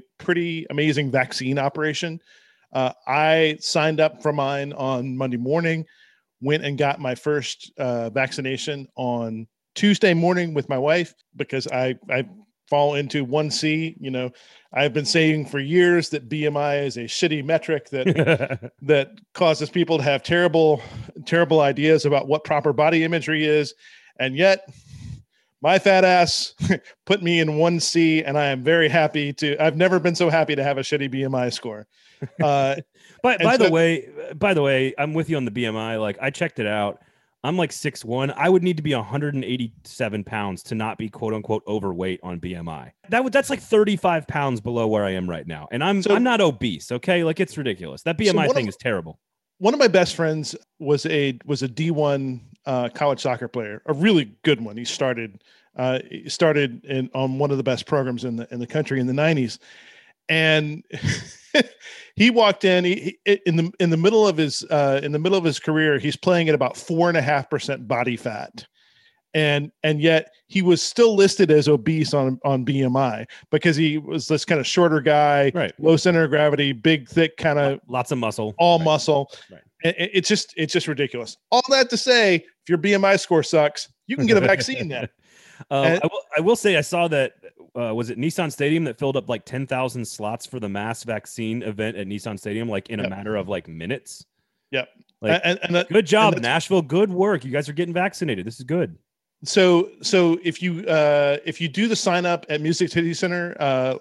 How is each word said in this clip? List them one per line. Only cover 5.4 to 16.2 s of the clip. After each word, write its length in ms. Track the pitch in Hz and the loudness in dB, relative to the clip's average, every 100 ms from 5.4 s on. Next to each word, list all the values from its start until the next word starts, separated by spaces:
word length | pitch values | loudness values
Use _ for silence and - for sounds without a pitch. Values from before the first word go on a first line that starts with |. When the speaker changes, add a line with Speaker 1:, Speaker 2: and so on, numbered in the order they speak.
| 123 160 165 160 160 _ _ _ _ _ | -2 0 0 -2 -6 _ _ _ _ _
Speaker 1:
went 240 | 131 151 143 | -2 0 0
and 120 | 139 | 0
got 220 | 143 - | 0 0
my 160 | 135 123 | -4 -4
first, 560 | 151 147 127 - - - | -2 -2 -4 -10 -14 -6
uh, 320 | 127 120 113 | -4 -4 -4
vaccination 800 | 123 131 - 131 131 - 143 135 - | -2 -2 -4 -6 -6 -6 -10 -12 -8
on 520 | 127 120 113 110 110 _ _ - | -6 -4 -6 -8 -12 _ _ 0
Tuesday 380 | 208 202 202 | 2 4 4
morning 400 | 165 170 180 170 | 4 2 0 -2
with 140 | 147 131 | -4 -4
my 80 | 131 | -2
wife 360 | 143 170 165 _ _ - | 2 0 -2 _ _ -10
because 320 | - 135 - | -6 -6 -4
I, 280 | 127 131 127 - | -2 -2 -4 -4
I 180 | 127 110 - _ _ _ | -6 -6 -14 _ _ _
fall 260 | 143 147 143 | 2 2 0
into 280 | 139 147 | -2 -4
one 260 | 127 147 151 | -2 -2 -2
C. 460 | - 156 156 160 - | -2 -2 -2 -4 -8
You 120 | 139 | -8
know, 200 | 127 127 - _ _ _ | -6 -6 -10 _ _ _
I've 200 | 131 143 | -2 0
been 120 | 143 139 | 0 0
saying 400 | 165 156 156 143 | 2 4 2 -4
for 140 | 143 | -6
years 500 | 139 175 175 175 - | 0 4 4 4 0
that 180 | 151 | -6